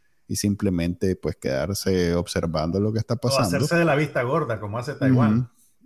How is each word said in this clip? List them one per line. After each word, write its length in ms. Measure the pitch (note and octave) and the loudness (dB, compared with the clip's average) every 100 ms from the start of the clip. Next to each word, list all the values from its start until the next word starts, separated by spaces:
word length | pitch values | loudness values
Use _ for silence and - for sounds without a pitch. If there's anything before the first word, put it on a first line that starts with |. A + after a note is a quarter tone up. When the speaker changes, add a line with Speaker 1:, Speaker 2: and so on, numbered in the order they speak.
| _ _ - | _ _ -10
Speaker 1:
y 100 | G#2 | -4
simplemente, 800 | G#2 G2 G2+ F2 E2+ F2+ F#2+ F2+ | -2 0 0 0 -2 0 -2 -2
pues, 180 | D2+ - | -4 -4
quedarse 800 | - C2 D#2+ G2+ F#2+ F#2 E2+ F2 | -2 -2 -2 -2 0 2 2 2
observando 640 | E2+ F2+ E2+ D#2+ E2 F#2+ | 0 -2 -2 -2 -2 0
lo 140 | G#2+ | 0
que 60 | A2 | -2
está 160 | - A#2 | -2 -4
Speaker 2:
O 20 | |
Speaker 1:
pasando. 380 | B2 C3+ A2 C3+ | -2 0 0 0
Speaker 2:
hacerse 180 | D3 E3+ | 0 2
de 100 | E3 | 2
la 100 | C#3+ | 2
vista 260 | D3+ C#3+ | 0 -2
gorda, 360 | B2 D#3+ A#2 G#2+ | -2 -2 -2 -6
como 180 | G#2 A2+ | -6 -6
hace 160 | B2+ - | -8 0
Taiwán. 440 | C3+ B2+ G#2+ A2+ | 4 4 4 2
Speaker 1:
Ujú. 80 | B2 _ _ _ | 0 _ _ _